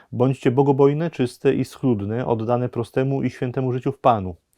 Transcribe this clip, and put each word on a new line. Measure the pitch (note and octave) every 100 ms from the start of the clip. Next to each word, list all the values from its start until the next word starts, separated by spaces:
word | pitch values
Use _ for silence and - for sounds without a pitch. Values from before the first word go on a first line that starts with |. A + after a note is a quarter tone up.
| _
Bądźcie | A2+ B2+ C3 C#3
bogobojne, | B2 C#3 C#3 C#3+ D3 E3
czyste | - B2+ - C#3 -
i | C3
schludne, | - C3 A2 G2 A2+ C3
oddane | A2+ A2 A#2+ B2
prostemu | - A2+ - C3 C3+
i | B2+
świętemu | - B2+ A#2+ C3
życiu | B2+ C#3
w | C3+
Panu. | C3+ A2 F#2 E2+ _